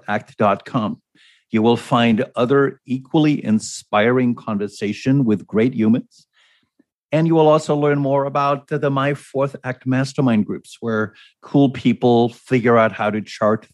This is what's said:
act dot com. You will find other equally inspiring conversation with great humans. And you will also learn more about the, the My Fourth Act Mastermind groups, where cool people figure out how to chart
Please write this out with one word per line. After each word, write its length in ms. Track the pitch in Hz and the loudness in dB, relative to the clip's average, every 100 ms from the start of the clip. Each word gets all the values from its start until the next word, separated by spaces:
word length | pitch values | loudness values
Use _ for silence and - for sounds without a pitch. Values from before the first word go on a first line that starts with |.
| - | -6
act 300 | 107 - - | -8 -8 -2
dot 280 | 104 98 - | 0 0 -4
com. 360 | 123 107 120 _ _ _ _ - | -6 -6 -8 _ _ _ _ -4
You 80 | 110 | 0
will 160 | 117 117 | 2 0
find 480 | - 123 117 107 - 113 | 0 0 2 2 -2 -4
other 460 | 123 139 139 135 - | 0 2 0 -4 -10
equally 580 | 131 - 165 151 143 107 | -10 -2 0 0 0 0
inspiring 880 | 107 - - - 104 117 127 123 | -2 -2 -16 -4 0 2 2 0
conversation 920 | 117 113 101 101 - 107 107 135 139 | -4 -6 -6 -6 -6 -8 -4 0 0
with 220 | 113 98 - | 2 -2 -2
great 300 | 104 123 123 | -2 0 0
humans. 500 | 110 127 - _ _ _ _ _ _ _ _ _ - | 0 0 -2 _ _ _ _ _ _ _ _ _ -4
And 160 | 156 165 | -2 2
you 80 | 160 | 4
will 120 | 156 | 4
also 280 | 156 160 147 | 2 0 0
learn 240 | 147 143 | 0 0
more 260 | 139 139 139 | 0 0 -2
about 440 | 139 143 139 - | -2 -2 -4 -4
the, 100 | 151 | -4
the 100 | 147 | -2
My 240 | 139 143 | 0 -2
Fourth 420 | 143 - 131 139 - | -4 -6 -4 -4 -6
Act 220 | 127 - 131 | -12 -8 -2
Mastermind 600 | 131 131 - 131 110 98 | -2 -2 0 2 2 0
groups, 300 | 95 - - | -6 -12 -10
where 340 | 117 110 104 - - _ | -6 -4 -4 -10 -20 _
cool 260 | - 139 139 | -2 2 2
people 600 | 135 127 110 123 117 120 | 2 -2 2 2 4 2
figure 460 | - - 127 120 117 | -4 -2 0 4 4
out 160 | 110 | 2
how 200 | 95 107 | 0 -4
to 100 | 107 | -4
chart 460 | 98 - 107 110 - | -8 -2 0 0 -6